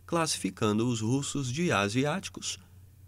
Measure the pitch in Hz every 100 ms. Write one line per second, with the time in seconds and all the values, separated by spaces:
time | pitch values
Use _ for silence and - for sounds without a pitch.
0 | - 170 156 - 190 - 110 107 123 113
1 | 110 139 139 143 127 139 175 101 101 123
2 | 147 185 - - - - - - - -